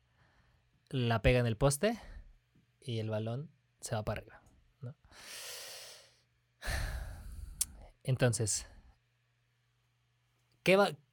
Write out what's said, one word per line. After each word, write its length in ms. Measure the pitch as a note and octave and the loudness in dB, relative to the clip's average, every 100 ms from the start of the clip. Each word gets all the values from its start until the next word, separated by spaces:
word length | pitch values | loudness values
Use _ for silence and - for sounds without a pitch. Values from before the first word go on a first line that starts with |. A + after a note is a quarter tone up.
| _ _ _ _ _ _ _ _ _ | _ _ _ _ _ _ _ _ _
la 320 | C3 A#2 A2+ | -2 2 4
pega 200 | C3 B2 | 6 6
en 60 | A#2+ | 4
el 100 | A2 | 4
poste 420 | C3+ C#3 G#3 A3+ - - - - _ _ _ _ | 2 4 2 0 -8 -18 -20 -20 _ _ _ _
y 200 | - A2+ | -6 -4
el 100 | A2 | -2
balón 400 | G#2+ A2 B2 D#3+ _ _ _ | -2 -4 -6 -10 _ _ _
se 160 | - A2 | -6 -4
va 80 | |
para 160 | G#2 G2+ | -4 -6
arriba, 200 | - - _ _ _ _ | -10 -20 _ _ _ _
¿no? 120 | B2 - _ - - - - - - - - - - _ _ _ _ _ - - - - - - - - - - - - - _ | -16 -16 _ -20 -16 -14 -14 -14 -14 -16 -16 -20 -20 _ _ _ _ _ -4 -2 -4 -6 -10 -12 -14 -14 -14 -6 -6 -6 -20 _
Entonces, 600 | - B2+ B2+ A2+ A2 - - - - _ _ _ _ _ _ _ _ _ _ _ _ _ _ _ _ _ | -2 2 2 2 -2 -4 -6 -18 -20 _ _ _ _ _ _ _ _ _ _ _ _ _ _ _ _ _
¿qué 140 | E3+ F#3+ | 4 6
va 140 | F#3 D3 _ | 6 0 _